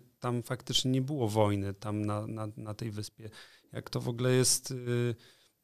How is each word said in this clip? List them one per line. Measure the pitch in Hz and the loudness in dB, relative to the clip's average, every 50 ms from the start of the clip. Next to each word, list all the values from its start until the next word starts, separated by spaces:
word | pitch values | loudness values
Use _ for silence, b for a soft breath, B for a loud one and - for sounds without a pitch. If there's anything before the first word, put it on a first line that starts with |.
| - _ _ _ | -4 _ _ _
tam | - 123 120 120 117 | -4 -2 -2 -2 -2
faktycznie | - 131 123 - - 123 - - 131 | -4 -6 -6 -6 -2 0 0 2 4
nie | 131 135 | 2 2
było | 131 131 156 143 120 107 | 2 0 0 0 0 2
wojny, | 101 110 107 104 104 101 98 98 95 | 6 6 6 6 6 2 0 -2 -6
tam | - - 107 107 107 107 | -6 -6 -4 -2 -2 0
na, | 104 104 104 107 113 | 0 -2 -2 -4 -6
na, | 110 110 110 104 107 131 | -6 -6 -6 -8 -8 -10
na | 113 107 104 | -10 -10 -8
tej | - 120 113 | -8 -8 -6
wyspie. | 104 107 104 - - - 113 107 B B B B B B B _ | -6 -6 -8 -10 -12 -14 -16 -16 B B B B B B B _
Jak | - 123 117 - | -10 -10 -10 -6
to | - 135 | -6 -4
w | 123 127 | -2 -2
ogóle | 120 117 123 127 | -2 0 2 4
jest, | 127 127 127 - - - - - | 6 6 6 6 4 2 0 -4
y, | 135 123 123 120 120 120 120 120 117 b b b b b b b b _ | -8 -6 -4 -2 0 2 2 2 0 b b b b b b b b _